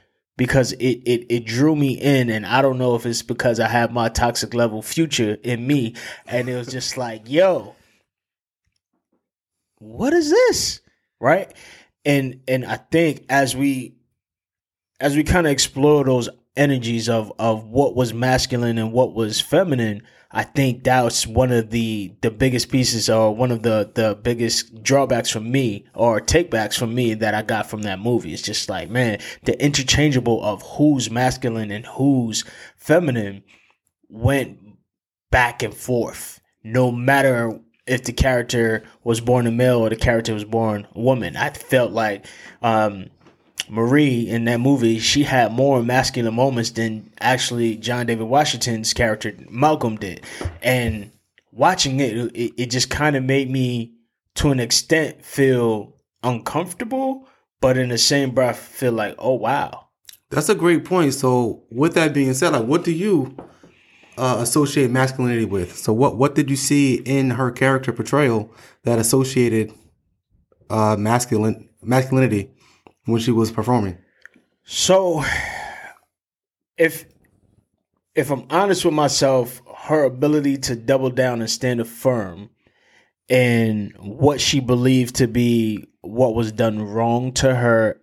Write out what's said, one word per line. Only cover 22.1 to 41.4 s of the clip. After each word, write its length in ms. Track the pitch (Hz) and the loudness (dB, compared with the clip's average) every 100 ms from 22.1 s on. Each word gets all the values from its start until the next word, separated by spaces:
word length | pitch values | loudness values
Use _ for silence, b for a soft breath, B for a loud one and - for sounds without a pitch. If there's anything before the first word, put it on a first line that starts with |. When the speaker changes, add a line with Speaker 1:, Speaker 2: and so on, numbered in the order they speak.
| - | -6
Speaker 1:
the 100 | 117 | -6
biggest 400 | 107 131 123 - | 0 0 0 0
pieces 400 | 135 120 113 110 | 0 0 -2 0
or 240 | 110 110 | 2 2
one 160 | 107 127 | 2 0
of 120 | 117 | 0
the, 280 | 113 107 101 | 0 0 0
the 200 | 120 110 | 0 -2
biggest 680 | 104 117 117 113 - - 113 | 0 -2 -2 -2 -2 -6 -8
drawbacks 480 | 113 139 110 117 113 | 0 0 2 -2 -2
for 100 | 113 | -6
me 460 | 110 135 123 101 - | -4 -2 -2 -4 -10
or 260 | - 117 107 | -2 0 2
takebacks 580 | - 160 175 113 104 - | 0 0 0 -2 -4 -4
for 80 | 117 | -4
me 280 | 120 120 | -2 -2
that 200 | 107 110 | 0 -2
I 80 | 107 | -2
got 240 | 107 107 - | -2 -4 -6
from 160 | 107 | -8
that 160 | 104 95 | -6 -4
movie. 340 | 113 117 85 | -2 -2 -2
It's 100 | 92 | -8
just 260 | - 104 - | -8 -6 -6
like, 220 | 95 82 | -8 -6
man, 280 | 120 120 101 B B | -2 -2 -2 B B
the 160 | - - | -4 0
interchangeable 800 | 147 143 127 139 147 127 113 113 | 0 0 2 2 4 2 2 0
of 200 | 104 98 | -2 -6
who's 480 | - - 151 143 107 | -8 2 2 2 0
masculine 600 | 117 127 127 123 113 110 | 0 0 0 -4 -4 -6
and 140 | 101 120 | -8 -10
who's 580 | - 135 135 113 107 B B B _ | 0 2 2 0 -4 B B B _
feminine 640 | - 170 160 120 101 98 - b b b _ _ _ | 0 2 2 -2 -4 -10 -18 b b b _ _ _
went 500 | 110 123 139 92 65 104 - _ _ _ _ _ | -4 0 0 -4 -10 -20 -20 _ _ _ _ _
back 320 | 127 117 - | 0 0 -2
and 120 | 110 | -8
forth, 640 | 104 - 120 - - - - _ _ | -8 -4 -2 -2 -6 -16 -20 _ _
no 280 | 113 120 127 | -4 0 2
matter 680 | 120 127 139 135 120 117 107 - _ - | 0 2 2 4 2 -2 -6 -14 _ -4
if 180 | 123 | -4
the 80 | 120 | -4
character 720 | 113 131 123 120 123 113 110 B B | 0 2 2 0 0 0 0 B B
was 180 | 120 117 | -2 -2
born 260 | 117 123 120 | 2 2 2
a 40 | |
male 280 | 117 127 120 | 2 2 2
or 100 | 110 | 2
the 80 | 113 | 0
character 360 | 127 117 113 | 0 0 0
was 100 | 107 | -4
born 420 | 104 113 113 104 104 | -4 -2 0 -2 -6
a 60 | - | -2
woman. 360 | 120 131 87 | 0 0 -2
I 140 | - | -4